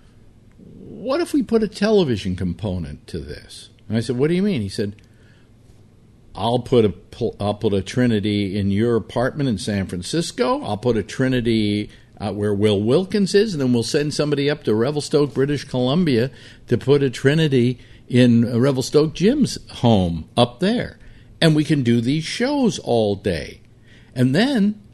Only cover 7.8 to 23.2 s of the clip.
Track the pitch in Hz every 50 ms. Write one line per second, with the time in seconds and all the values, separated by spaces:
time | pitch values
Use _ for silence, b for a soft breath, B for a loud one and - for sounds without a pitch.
7.8 | 92 - - 127 127 123 110 104 95 107 104 104 101 95 95 104 98 98 98 101
8.8 | 113 120 117 110 - - - 120 123 127 - 151 139 131 107 92 - 113 101 98
9.8 | 95 - 95 90 87 - - 165 170 - - - 240 254 254 294 - - 107 101
10.8 | - 123 113 107 95 - - - 131 131 131 123 113 120 113 110 107 104 104 104
11.8 | 104 - b b b b b - 98 104 95 104 104 104 101 101 104 107 104 95
12.8 | 107 110 131 170 196 185 - 208 196 160 - 196 220 226 175 143 131 123 123 117
13.8 | 113 - - 147 151 151 - - 147 151 147 139 143 143 147 147 - 120 107 110
14.8 | 113 139 151 147 143 - - 143 147 135 - 131 135 143 147 131 - - - 127
15.8 | 123 127 139 180 185 151 127 110 123 131 B B B B B B B - 123 101
16.8 | - 135 143 143 139 131 120 - - 135 151 165 160 151 135 123 117 127 123 B
17.8 | B B B B B B 127 123 127 123 117 117 117 117 123 113 127 143 135 131
18.8 | 120 - - 147 156 160 - - 170 214 285 311 220 123 - - - - - -
19.8 | - 117 113 98 90 85 85 80 80 - - 120 123 123 - - 180 202 247 226
20.8 | - - - - b b b b b b b b 165 160 156 151 151 - 156 143
21.8 | 123 117 117 120 113 127 147 160 160 - - - 233 269 294 285 254 202 - -
22.8 | - 127 120 117 107 101 101 95